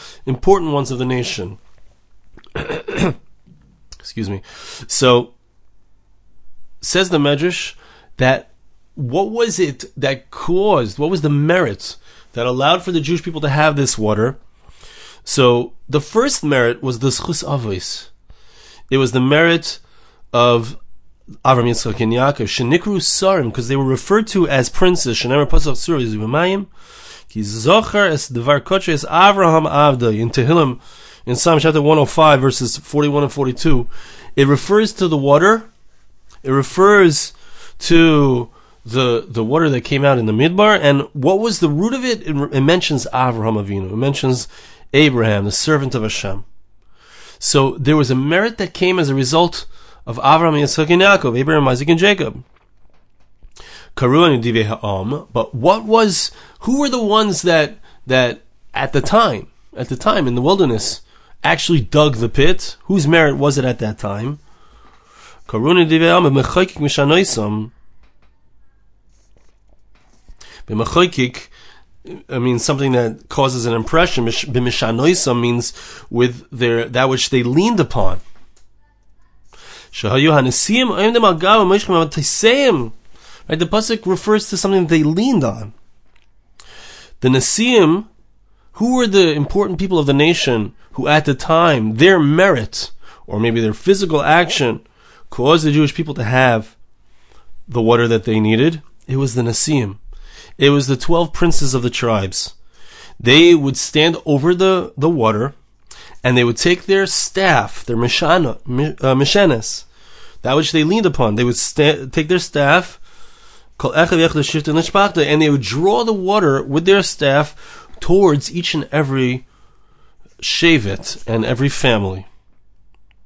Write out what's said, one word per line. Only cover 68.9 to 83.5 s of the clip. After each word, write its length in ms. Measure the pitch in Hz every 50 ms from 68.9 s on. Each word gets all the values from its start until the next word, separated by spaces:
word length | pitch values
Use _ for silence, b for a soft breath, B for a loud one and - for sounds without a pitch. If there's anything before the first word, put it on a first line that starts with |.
| _ _ _ _ _ _ _ _ - - - - - _ _ _ _ - - - - _ _ _ _ _ _ - - B B B B B B
B'Mechokik 800 | - 110 107 113 - - 165 180 180 - 139 127 123 - - - b b b b b b b b _ - - - - - - - -
I 100 | 135 127
mean, 200 | 120 127 123 117
something 340 | - - 147 135 139 135
that 360 | 127 123 120 113 110 - - -
causes 360 | - 147 135 131 127 123 113
an 100 | 120 117
impression. 500 | 117 113 - - 160 180 175 - 131 120
Mish-, 220 | 117 110 - -
b'mishanoisa 920 | - 120 127 127 - - - 127 113 113 117 135 160 185 170 - 135 120 120
means 340 | 120 120 120 120 117 - B B B B B B B B
with 380 | 113 120 127 123 120 139 - _
their, 380 | 139 113 123 117 117 117 117 117
that 200 | 120 123 131 131
which 220 | 131 127 - -
they 120 | 135 127
leaned 360 | 120 120 127 165 196 226 233 190
upon. 420 | 139 - - 120 95 90 - - - - - - - - - - - - _ _ _ _ _ _ _ - - _ - _ _ _ - - B B B B B B B B
Shahayu 400 | - - - - 123 135 143 160
hanesiim 560 | 151 143 131 127 120 - - - 214 254 262 233
oimdim 340 | 185 175 202 220 226 233
al 120 | 226 196 175
gav 320 | 156 175 190 214 226 202
u'moishchem 280 | 180 190 208 - - 180
al 140 | 165 160 151
tiseim. 840 | - 156 143 - - - 208 226 247 277 277 254 190 139 120 113 - - - b b b b b b b b
Right, 100 | -